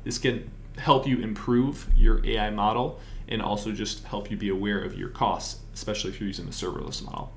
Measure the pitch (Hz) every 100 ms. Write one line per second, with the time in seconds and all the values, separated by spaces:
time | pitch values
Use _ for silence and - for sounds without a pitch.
0 | - 113 135 110 - - - - - 135
1 | 139 127 113 104 - 123 135 143 - -
2 | 110 113 - 113 107 107 104 113 131 -
3 | - - - 110 - 104 - 104 107 -
4 | - 104 101 107 104 95 101 101 95 127
5 | - - 120 85 - - - - - 104
6 | - 98 101 98 - - 92 82 - -
7 | - - -